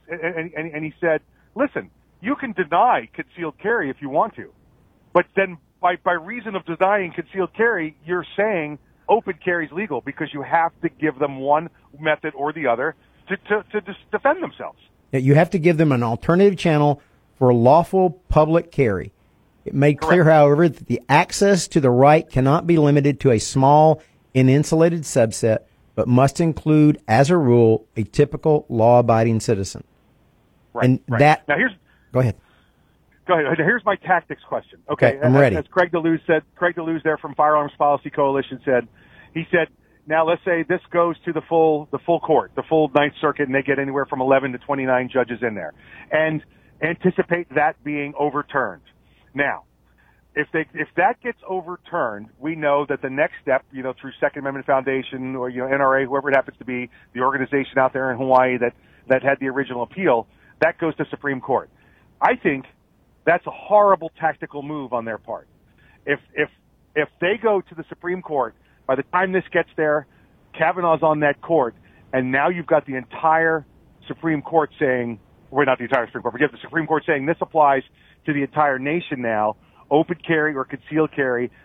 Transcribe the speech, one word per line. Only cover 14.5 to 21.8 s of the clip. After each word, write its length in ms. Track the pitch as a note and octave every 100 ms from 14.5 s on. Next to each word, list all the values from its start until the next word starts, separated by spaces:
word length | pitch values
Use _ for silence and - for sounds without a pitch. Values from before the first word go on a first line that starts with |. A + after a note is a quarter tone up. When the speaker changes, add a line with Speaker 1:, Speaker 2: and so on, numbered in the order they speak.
| - F#2 - _ _ _
Speaker 2:
Yeah, 80 | C3+
you 140 | C3 C#3+
have 140 | F3
to 80 | F#3+
give 200 | D#3+ D#3
them 140 | D#3+
an 100 | B2+
alternative 560 | A#2+ A#2 - F3 G3+ F#3
channel 420 | F3 D3+ D3 C#3+ _ _ _ -
for 160 | B2+ B2
lawful 560 | A#2+ D#3 E3+ F#3+ F#3 - -
public 420 | D#3 D#3 E3 E3
carry. 420 | - B2+ F#2+ D2+ _ _ _ _ _ -
It 80 |
made 260 | C#3 D3 C#3+
clear, 260 | D#3+ F3 D#3
Speaker 1:
Correct. 100 | D#3
Speaker 2:
however, 320 | D3 D3 E3+
that 180 | - -
the 120 | A#2+ -
access 600 | C#3+ F#3 - G3+ G3 -
to 120 | E3